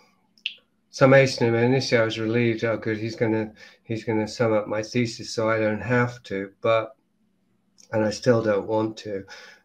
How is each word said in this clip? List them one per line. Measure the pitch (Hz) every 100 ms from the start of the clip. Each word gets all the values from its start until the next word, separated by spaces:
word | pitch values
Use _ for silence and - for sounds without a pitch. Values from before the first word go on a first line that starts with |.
| _ _ _ _ - - _ _ _
summation, | - 135 135 131 - 117
I |
mean, | 117
initially | 120 135 123 120
I | 113
was | 113
relieved, | 110 117 117 110
"Oh, | 113 107
good, | 113 107
he's | 113 -
gonna, | 113 110 107 - - -
he's | - 113
gonna | 117 110 107
sum | - 113
up | 107 -
my | 107
thesis, | 110 123 113 - 101
so | - 110
I | 113
don't | 107 107
have | 110 123 120 -
to." | - 98 98 -
But, | 113 113 107 - _ _ _ _ _ _ _ _ -
and | 113
I | 107
still | - 127 113
don't | 107 98 90
want | 110 113 110
to, | 107 98 92 - - -